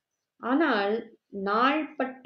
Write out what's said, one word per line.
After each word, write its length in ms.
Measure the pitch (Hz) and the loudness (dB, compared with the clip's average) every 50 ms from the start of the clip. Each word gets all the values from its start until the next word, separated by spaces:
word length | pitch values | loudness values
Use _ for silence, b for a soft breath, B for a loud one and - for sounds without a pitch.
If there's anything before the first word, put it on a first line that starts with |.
| _ _ _ _ _ _ _ _ | _ _ _ _ _ _ _ _
ஆனால் 540 | 214 226 262 294 339 294 240 202 196 202 214 233 233 - - _ _ _ - 196 | -4 0 2 2 2 2 2 2 2 0 0 -2 -4 -8 -16 _ _ _ -10 -6
நாள்பட்ட 840 | 190 196 208 226 247 277 294 311 294 - - - 262 262 - - - | -2 0 2 2 2 2 2 0 -2 -4 -6 -6 -6 -6 -6 -4 -2